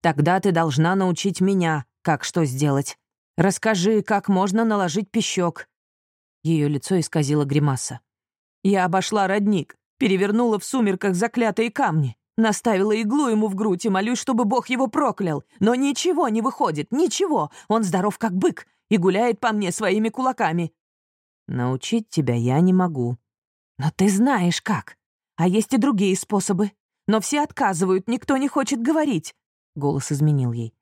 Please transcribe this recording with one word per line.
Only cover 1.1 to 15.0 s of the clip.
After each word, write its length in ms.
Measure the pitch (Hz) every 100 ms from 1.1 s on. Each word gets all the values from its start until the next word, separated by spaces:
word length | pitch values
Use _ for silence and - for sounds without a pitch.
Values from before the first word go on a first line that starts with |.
| 170 202 175
меня, 440 | 185 190 170 151 - _
как 220 | - 151
что 220 | - 175 147
сделать. 520 | 127 147 139 139 - _ _ _ -
Расскажи, 640 | 185 185 220 202 185 214
как 280 | 190 202 196
можно 340 | 190 196 208
наложить 480 | 226 208 180 160 196
пищок». 560 | 226 - - 175 - - _ _ _ _ _ _ _
Её 280 | 160 160 147
лицо 300 | 143 - 185
исказило 440 | 156 160 139 147
гримаса. 560 | 143 143 147 131 - 127 _ _ _ _ _ _
«Я 220 | 190 196 180
обошла 420 | 185 185 214 190
родник, 520 | 202 202 196 131 - _ _
перевернула 580 | - 185 202 214 240 208
в 80 | -
сумерках 480 | 262 208 190 202
заклятые 560 | 180 226 - 226 196 233
камни, 480 | 254 233 160 135 - _ -
наставила 560 | 220 202 240 190 208
иглу 340 | 214 214 285 269
ему 200 | 214 214
в 80 | 190
грудь 300 | 214 175 226
и 40 |
молюсь, 280 | 190 214 247
чтобы 280 | - 240 220
Бог 240 | 247 -
его 180 | 247 262
проклял, 560 | 320